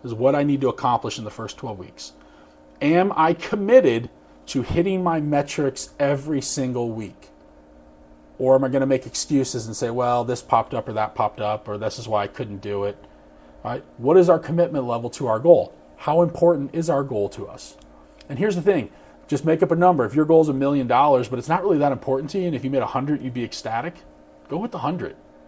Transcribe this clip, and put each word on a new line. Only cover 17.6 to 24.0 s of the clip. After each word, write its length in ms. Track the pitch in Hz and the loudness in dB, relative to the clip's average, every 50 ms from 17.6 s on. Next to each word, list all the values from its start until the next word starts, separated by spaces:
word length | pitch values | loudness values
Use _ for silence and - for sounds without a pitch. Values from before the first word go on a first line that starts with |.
| - - - - - - - - - - - - - - | -18 -20 -20 -20 -20 -20 -20 -20 -20 -20 -20 -20 -16 -10
And 100 | 143 113 | -4 -2
here's 160 | 190 220 190 | 0 0 0
the 80 | 175 | 0
thing, 280 | 156 202 196 156 107 - - - - - - - - | 2 2 2 2 0 -6 -10 -20 -20 -20 -20 -20 -8
just 180 | - 147 131 - | -4 -4 -2 0
make 200 | 160 160 160 165 | 0 2 2 2
up 80 | - | 2
a 40 | 165 | 4
number. 280 | 165 180 185 175 143 120 | 4 4 6 4 4 2
If 100 | 104 117 | 0 0
your 100 | 151 156 | 2 4
goal 160 | 147 165 160 | 6 6 6
is 80 | 160 151 | 6 4
a 40 | |
million 340 | 139 135 139 139 143 139 127 | 2 0 0 0 0 0 0
dollars, 420 | 120 120 127 143 147 139 127 120 110 | 2 2 4 4 6 4 4 2 0
but 120 | 127 120 | -4 -6
it's 80 | - 143 | -2 -2
not 160 | 165 196 - | -2 0 2
really 140 | 208 175 147 | 2 2 2
that 120 | 147 143 | 2 2
important 400 | 131 131 - 127 131 135 156 139 | 0 -2 -2 -2 -2 -2 -4 -4
to 80 | - 196 | -4 -4
you, 80 | 180 | -2
and 80 | 175 151 | -2 -2
if 80 | 120 | -4
you 80 | 113 131 | -4 -2
made 120 | 139 135 | -2 -2
a 40 | 113 | -2
hundred, 360 | - - 135 135 147 147 135 | -2 -2 -4 -2 -2 -2 -4
you'd 120 | - 127 120 | -4 -6 -6
be 80 | 123 | -6
ecstatic, 540 | 117 117 - - - 110 110 117 131 175 175 - | -6 -8 -8 -10 -8 -6 -6 -6 -6 -8 -10 -14